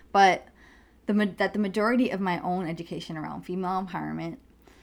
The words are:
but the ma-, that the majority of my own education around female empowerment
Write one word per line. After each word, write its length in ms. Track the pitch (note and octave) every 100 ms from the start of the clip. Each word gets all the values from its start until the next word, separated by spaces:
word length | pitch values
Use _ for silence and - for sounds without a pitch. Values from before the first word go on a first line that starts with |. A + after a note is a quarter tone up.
| -
but 360 | G3 F#3+ F3 - - - - _ _ -
the 80 |
ma-, 120 | G#3 G#3 F3
that 160 | G3
the 60 | G#3
majority 520 | G3+ G#3+ G#3+ A#3+ B3+
of 100 | F#3
my 200 | F#3+ F3
own 260 | - F3+ E3
education 500 | E3 E3+ E3 - D#3+
around 260 | D3+ D3
female 400 | - F#3 F3+ F#3
empowerment 540 | F#3+ F3 D#3 D#3 E3 - _ _ - -